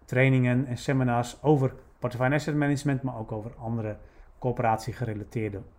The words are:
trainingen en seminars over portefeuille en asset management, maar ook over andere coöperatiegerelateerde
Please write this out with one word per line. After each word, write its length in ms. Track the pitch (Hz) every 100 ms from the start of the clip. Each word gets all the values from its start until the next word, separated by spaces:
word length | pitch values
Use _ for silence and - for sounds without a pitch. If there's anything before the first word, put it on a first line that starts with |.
trainingen 640 | - 123 135 131 123 123 135
en 100 | 117
seminars 640 | - 135 127 120 120 -
over 320 | 143 151 131 - - -
portefeuille 340 | 123 120 127
en 60 | 147
asset 160 | 151 147
management, 460 | 143 139 147 131
maar 160 | 131 117
ook 140 | 110
over 200 | 110 113 -
andere 380 | 113 117 107 101 - - - -
coöperatiegerelateerde 1200 | 131 117 117 110 - - 117 107 104 120 107 98 -